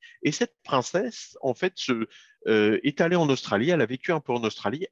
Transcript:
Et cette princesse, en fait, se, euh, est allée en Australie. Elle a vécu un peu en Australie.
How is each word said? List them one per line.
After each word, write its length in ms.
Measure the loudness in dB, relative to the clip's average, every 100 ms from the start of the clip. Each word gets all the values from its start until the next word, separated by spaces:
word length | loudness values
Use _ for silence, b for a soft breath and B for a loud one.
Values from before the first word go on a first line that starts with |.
| B B
Et 80 | -4
cette 240 | -2 -4 _
princesse, 760 | -2 -2 0 -2 -2 -8 -18 -6
en 120 | -4
fait, 200 | -2 -2 -4
se, 320 | -2 -2 -2 B B B 2
euh, 320 | 4 4 2
est 180 | 0 0
allée 160 | 2 2
en 120 | 2
Australie. 400 | 0 0 0 2
Elle 120 | 2
a 40 | 0
vécu 280 | -2 -2
un 80 | -2
peu 100 | -2
en 120 | -2 -2
Australie. 420 | -4 -6 -6 -4